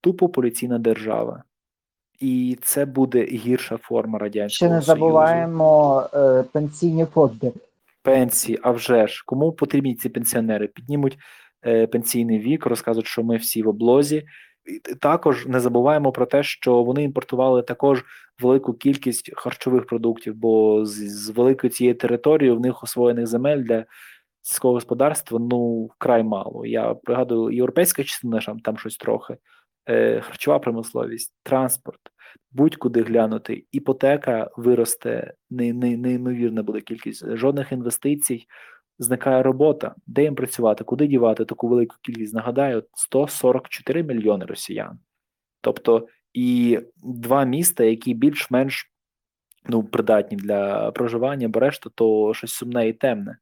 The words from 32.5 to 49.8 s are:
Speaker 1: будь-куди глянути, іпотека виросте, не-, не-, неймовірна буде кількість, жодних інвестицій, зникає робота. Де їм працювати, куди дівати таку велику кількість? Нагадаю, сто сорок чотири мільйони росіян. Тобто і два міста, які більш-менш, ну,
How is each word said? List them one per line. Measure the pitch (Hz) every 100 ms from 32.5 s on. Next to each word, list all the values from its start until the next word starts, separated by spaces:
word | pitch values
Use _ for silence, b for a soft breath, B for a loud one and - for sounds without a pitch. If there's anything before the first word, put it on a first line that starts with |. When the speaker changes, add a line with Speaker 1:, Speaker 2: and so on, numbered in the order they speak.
Speaker 1:
будь-куди | 123 151 - 123 117
глянути, | 113 113 110 110 - - _
іпотека | 139 139 131 135 147 139 113 - -
виросте, | 120 120 113 - 120 117 - - _
не-, | 127 120
не-, | 120 123 117
неймовірна | 123 127 127 120 120 110
буде | 107 107
кількість, | - 117 110 110 113
жодних | 113 127 139 131
інвестицій, | 131 120 - 139 147 - 120 _ b b b _ _
зникає | 123 127 139 131
робота. | 131 131 151 147 - - -
Де | 123
їм | 151
працювати, | 135 123 - 113 107
куди | 117 123 147
дівати | 135 117 110
таку | 110 - 117
велику | 123 117 -
кількість? | - 117 107
Нагадаю, | 110 117 127 139 117 -
сто | - - 131 147
сорок | - 127 131 -
чотири | - - 156
мільйони | 156 117 107 101
росіян. | 87 - - 107 104 - _ _ _ _ _ _
Тобто | 113 - - 113 113 B _
і | - 123 123 120 117 - _
два | 123 120 117 135
міста, | 131 139 175 -
які | 113 113 127
більш-менш, | 117 143 147 - 123 135 - - _ _ _ _ _ _ _ -
ну, | 117